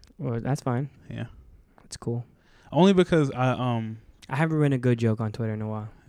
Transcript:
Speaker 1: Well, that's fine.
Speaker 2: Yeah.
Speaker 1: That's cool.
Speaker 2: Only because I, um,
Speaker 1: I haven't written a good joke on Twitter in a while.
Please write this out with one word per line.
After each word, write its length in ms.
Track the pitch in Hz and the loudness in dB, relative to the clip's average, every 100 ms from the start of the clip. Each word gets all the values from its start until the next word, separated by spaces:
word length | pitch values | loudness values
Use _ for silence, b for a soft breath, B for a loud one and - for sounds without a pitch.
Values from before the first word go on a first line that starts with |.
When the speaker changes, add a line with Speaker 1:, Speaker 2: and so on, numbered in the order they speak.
| - - | -20 -10
Speaker 1:
Well, 220 | 135 117 | -6 -4
that's 220 | 123 143 | -2 -4
fine. 280 | 135 120 139 - - | -2 -2 -4 -10 -14
Speaker 2:
Yeah. 160 | 110 117 - - - - - | -12 -12 -14 -20 -20 -20 -20
Speaker 1:
That's 160 | - - | -20 -12
cool. 280 | - 120 - _ b b b | -6 -6 -8 _ b b b
Speaker 2:
Only 220 | 139 190 | 4 6
because 360 | 185 175 165 139 | 6 4 4 2
I, 180 | 123 127 | 0 0
um, 460 | 123 127 117 110 113 - - - | 0 0 -2 -4 -10 -18 -20 -8
Speaker 1:
I 100 | 131 | -2
haven't 200 | 160 156 | 0 2
written 160 | 143 | 2
a 40 | 131 | 2
good 180 | 123 117 | 2 2
joke 240 | 117 110 | 2 0
on 100 | 110 | -2
Twitter 220 | 107 110 | -4 -4
in 80 | 107 | -4
a 60 | 107 | -6
while. 220 | 107 107 - | -8 -10 -16